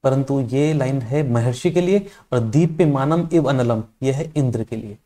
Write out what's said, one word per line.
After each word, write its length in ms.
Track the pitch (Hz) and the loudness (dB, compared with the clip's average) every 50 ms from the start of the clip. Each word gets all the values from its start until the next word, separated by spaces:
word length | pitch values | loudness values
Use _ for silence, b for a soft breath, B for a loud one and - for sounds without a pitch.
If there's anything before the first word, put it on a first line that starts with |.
| - | 0
परंतु 360 | 131 135 139 135 135 139 139 | 2 0 0 0 0 -2 -2
ये 340 | 131 113 123 135 147 156 156 | -2 0 0 0 2 2 2
लाइन 280 | 147 127 127 135 135 | 0 0 -2 -2 -4
है 300 | 120 110 135 151 151 131 | -4 -2 -2 -2 0 0
महर्षि 400 | 117 120 117 123 120 - - 175 | 0 0 0 0 -2 -2 -4 0
के 100 | - 180 | 0 0
लिए 240 | 180 180 190 202 196 B B B B _ - | 2 2 0 0 0 B B B B _ -2
और 60 | 123 | -2
दीप्यमानम 880 | 113 110 107 151 175 165 160 - 180 151 143 131 135 147 160 170 160 160 170 | -2 2 2 2 2 2 2 2 2 2 2 0 0 2 0 0 0 2 2
इव 160 | 170 143 139 | 2 2 2
अनलम 340 | 139 131 123 117 117 110 107 - _ _ 131 | 0 2 2 0 0 -2 -4 -8 _ _ -2
ये 80 | 135 | -2
है 200 | 131 143 160 160 - | -2 -2 -4 -4 -2
इंद्र 280 | 151 139 123 113 110 110 | -2 -2 0 0 -2 -4
के 120 | - 117 | -6 -8
लिए। 220 | 110 110 107 104 - _ | -10 -10 -12 -16 -18 _